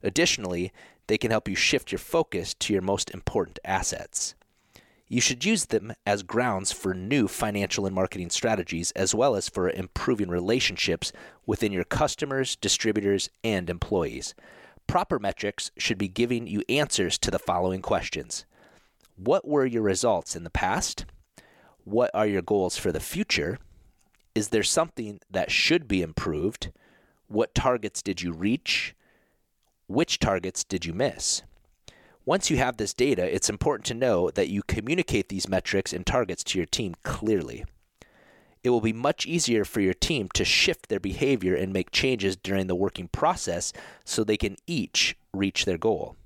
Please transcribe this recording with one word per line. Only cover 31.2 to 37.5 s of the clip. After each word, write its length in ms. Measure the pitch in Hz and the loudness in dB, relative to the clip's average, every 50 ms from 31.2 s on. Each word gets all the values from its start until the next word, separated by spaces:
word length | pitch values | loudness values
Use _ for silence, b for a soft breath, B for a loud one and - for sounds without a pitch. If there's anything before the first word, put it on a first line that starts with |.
| - - - - - - _ _ _ _ _ _ B B B B B B B B B | -2 -2 -2 -2 -4 -12 _ _ _ _ _ _ B B B B B B B B B
Once 280 | - 156 196 - - | 0 0 2 2 2
you 60 | 160 | 2
have 200 | 123 135 127 123 | 2 2 0 0
this 160 | - 110 98 - | -2 -4 -4 0
data, 300 | - 127 143 139 180 90 | 2 2 2 4 2 2
it's 260 | 87 - 98 - - | 0 0 0 0 0
important 340 | 104 101 - 156 143 104 - | -2 0 0 0 0 -2 -4
to 60 | - 117 | -6 -2
know 340 | 117 131 127 107 87 87 - | 0 2 2 4 4 2 2
that 180 | - - 95 | 2 0 0
you 140 | 69 98 101 | 2 0 -2
communicate 640 | - - - 110 104 120 156 185 - - - 110 95 | -2 -2 -4 -2 -2 -2 0 0 0 2 0 0 0
these 220 | _ 101 95 - - | _ -4 -6 -2 0
metrics 420 | 95 92 - - - 98 - - | 0 0 0 0 -2 0 0 -2
and 140 | - 90 92 | -6 -4 -2
targets 380 | - - 131 117 90 87 - - | 0 2 2 0 0 -4 -6 -4
to 140 | - - 95 | -2 -2 -2
your 80 | 85 | 0
team 260 | - - - 120 95 82 _ _ | 0 -2 -2 -2 -4 -6 _ _
clearly. 640 | - 76 - - 107 107 95 78 60 | -6 -6 -2 2 2 2 2 2 -2